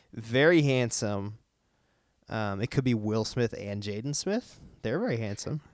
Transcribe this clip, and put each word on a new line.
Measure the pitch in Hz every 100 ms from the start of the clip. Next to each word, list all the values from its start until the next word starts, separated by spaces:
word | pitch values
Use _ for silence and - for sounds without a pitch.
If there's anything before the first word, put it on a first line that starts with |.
| _
Very | - 110 123 151 175
handsome. | 143 127 117 - 110 101 101 107 _ _ _ _ _ _ _ _ -
Um, | 110 107 98
it | 117
could | -
be | 127
Will | 117 104 110 107
Smith | - 117 -
and | 101 101
Jaden | 104 104 131 147
Smith. | - 214 - - - -
They're | 110 143
very | 240 117
handsome. | 107 104 - 151 -